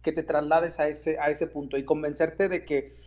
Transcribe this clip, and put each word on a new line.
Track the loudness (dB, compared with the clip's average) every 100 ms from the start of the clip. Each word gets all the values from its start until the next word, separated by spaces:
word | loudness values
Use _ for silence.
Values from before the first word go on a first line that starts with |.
que | -4
te | -2
traslades | 0 0 4 4 4 0
a | -2
ese, | 0 -2 0
a | 0
ese | 0 -2
punto | -4 -4 -4
y |
convencerte | 0 0 0 0 0 2 0
de | -2
que | -2 -2 -2 -12